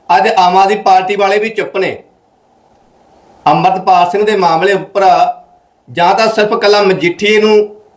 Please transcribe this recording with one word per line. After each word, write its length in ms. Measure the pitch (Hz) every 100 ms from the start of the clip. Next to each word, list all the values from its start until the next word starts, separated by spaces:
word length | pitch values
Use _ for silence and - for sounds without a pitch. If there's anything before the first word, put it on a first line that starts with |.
| - 185
ਅੱਜ 120 | 220
ਆਮ 280 | 202 180 180
ਆਦਮੀ 200 | 196 208
ਪਾਰਟੀ 400 | 202 185 214 202
ਵਾਲੇ 220 | 196 208
ਵੀ 100 | 220
ਚੁੱਪ 280 | 214 180 202
ਨੇ। 260 | 180 117 - _ _ _ _ _ _ _ _ _ _ _ _ _ 147
ਅੰਮ੍ਰਿਤਪਾਲ 640 | 156 180 190 185 180 -
ਸਿੰਘ 140 | 202
ਦੇ 120 | 208 202
ਮਾਮਲੇ 360 | 175 165 190
ਉੱਪਰ 320 | 190 - - 196 156 - - - _ _ _ -
ਜਾਂ 220 | 127 175
ਤਾਂ 140 | 208 226
ਸਿਰਫ 240 | 220 208
ਇਕੱਲਾ 300 | 226 202 208
ਮਜੀਠੀਏ 580 | 196 185 170 170 208 214
ਨੂੰ, 360 | 214 214 208 - _